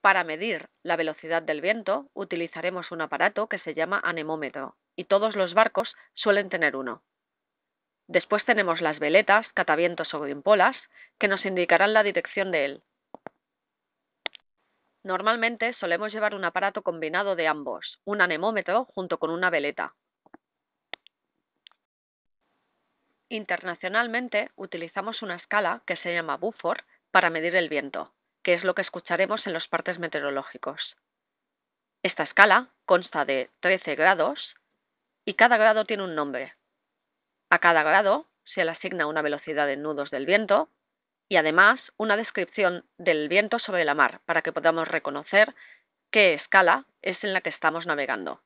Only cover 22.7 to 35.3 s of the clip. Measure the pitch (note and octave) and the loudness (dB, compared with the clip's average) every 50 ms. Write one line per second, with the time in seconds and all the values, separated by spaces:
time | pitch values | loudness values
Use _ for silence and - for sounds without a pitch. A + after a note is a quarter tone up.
22.7 | _ _ _ _ _ _ _ _ _ _ _ _ A#3+ A3 G#3 - F#3 E3+ - F#3 | _ _ _ _ _ _ _ _ _ _ _ _ -10 -10 -6 -4 -6 -6 -4 -8
23.7 | E3+ - - F#3 G3 A3 A#3+ A#3 A3+ A#3+ B3 A#3+ - G#3 A3+ - _ - G3 F#3 | -10 -6 -8 -2 -2 -2 -2 0 -4 -6 -6 -2 -4 -4 -4 -4 _ -16 -14 -12
24.7 | - E3+ E3 E3 _ G3+ G3 A3 A3 - A#3 G3 F3 F3+ - _ - G#3 G#3 E3+ | -10 -10 -12 -8 _ -8 -8 -8 -10 -10 -10 -10 -10 -10 -8 _ 0 0 0 0
25.7 | - A#3 _ - F3+ E3 - F3 F3 F3 E3 D#3+ C#3 C3+ F3 A3 A3+ _ - E3+ | -2 -4 _ -8 -8 -6 -4 -4 -4 -4 -4 -4 -6 -4 -4 -6 -6 _ -4 -4
26.7 | A3 - - _ _ _ _ _ - F#3 F3+ F3 E3 E3 D#3 E3+ F3 F#3 F3 D#3 | -4 -4 -8 _ _ _ _ _ 2 2 4 4 0 0 -2 0 0 0 0 0
27.7 | D#3 C#3+ C#3 C#3 - - D#2 - _ _ _ _ _ _ _ - F3 E3+ F3+ F#3 | -2 -4 -6 -6 -8 -10 -10 -10 _ _ _ _ _ _ _ 0 0 2 2 -2
28.7 | F3+ - F#3 - - F3 _ - F3 E3+ F#3+ F#3 G#3 A3 - G3+ E3+ E3 - - | -2 -2 -6 -6 -8 -14 _ -6 -2 -2 0 -2 -2 -6 -6 -6 -8 -8 -6 -4
29.7 | - - - - F3+ E3+ E3+ D#3+ - D#3 C#3+ C#3+ C#3 C#3 C#3 - - C3 - C3+ | -6 -4 -4 -6 -8 -6 -8 -8 -6 -6 -6 -4 -4 -6 -6 -8 -14 -12 -12 -12
30.7 | C#3+ D3+ - - - _ _ _ _ _ _ _ _ _ _ _ _ _ _ _ | -10 -10 -12 -14 -14 _ _ _ _ _ _ _ _ _ _ _ _ _ _ _
31.7 | _ _ _ _ _ _ _ F#3 - - D#3+ - - - G3 G#3+ F#3+ A3+ B3+ _ | _ _ _ _ _ _ _ -6 -4 -4 -8 -2 6 6 8 8 8 4 2 _
32.7 | _ _ _ - F#3 F3 F3 - - D#3+ C#3+ C#3 C#3 C3 A#2+ - _ _ - F3+ | _ _ _ 2 2 2 2 -2 -4 -4 -2 -2 -2 -4 -4 -6 _ _ 0 0
33.7 | F#3+ F#3 - - D3 C#3+ D#3 F3+ G3 E3 - - D4 - - - - _ _ _ | 0 0 -2 -6 -2 2 4 4 4 4 0 -2 -2 -6 -12 -18 -20 _ _ _
34.7 | _ _ _ _ _ _ _ _ _ _ _ - | _ _ _ _ _ _ _ _ _ _ _ -8